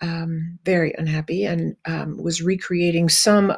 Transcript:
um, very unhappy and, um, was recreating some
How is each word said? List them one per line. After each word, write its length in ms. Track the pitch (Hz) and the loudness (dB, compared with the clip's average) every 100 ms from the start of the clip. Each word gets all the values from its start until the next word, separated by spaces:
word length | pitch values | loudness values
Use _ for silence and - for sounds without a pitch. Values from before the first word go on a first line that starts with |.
um, 560 | 170 165 165 160 170 170 | -6 -4 -4 -4 -6 -6
very 320 | - 180 165 - | 0 2 2 -2
unhappy 460 | 160 156 156 180 | -2 -2 -2 -2
and, 320 | 202 170 160 - 165 | -2 -2 -4 -6 -6
um, 320 | 160 151 - | -6 -6 -6
was 240 | 165 160 | -4 -2
recreating 680 | 170 190 - 175 175 170 165 | -2 -2 -2 0 2 2 2
some 420 | - 220 208 196 | 4 4 4 4